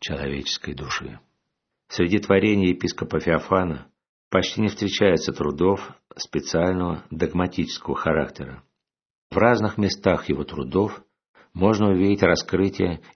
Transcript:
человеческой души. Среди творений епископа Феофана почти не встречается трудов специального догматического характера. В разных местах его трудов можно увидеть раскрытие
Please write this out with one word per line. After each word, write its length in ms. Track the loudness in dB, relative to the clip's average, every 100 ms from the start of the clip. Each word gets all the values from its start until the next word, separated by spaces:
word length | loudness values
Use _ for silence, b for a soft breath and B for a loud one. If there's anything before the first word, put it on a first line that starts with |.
человеческой 720 | -10 -6 -6 -6 -6 -8 -8
души. 460 | -10 -8 -8 -10 -16 _ _ _ _ _ _ _
Среди 300 | -2 2 2
творений 520 | 4 4 4 4 2
епископа 500 | 2 -2 -6 -4 -2
Феофана 640 | 2 0 2 0 0 -4 -12 _ _ _ _
почти 320 | 0 0 -2
не 60 | -2
встречается 640 | -2 -4 2 4 4 0
трудов 600 | -4 -4 0 0 0 -4 -18 -20 -16
специального 880 | -8 -8 -4 0 0 0 -2 -6 -10
догматического 840 | -4 -2 0 -2 -2 -6 -6 -6
характера. 680 | -2 0 0 -2 -8 -14 -16 -20 _ _ _ _ _ _
В 60 | 2
разных 400 | 4 4 2 0
местах 500 | -2 0 2 2 0
его 140 | -4
трудов 580 | -4 -8 -2 0 0 -4 -20 _ _ _ b
можно 360 | 0 2 4 4
увидеть 320 | 4 2 4
раскрытие 800 | 4 4 0 0 0 0 -2 -4 B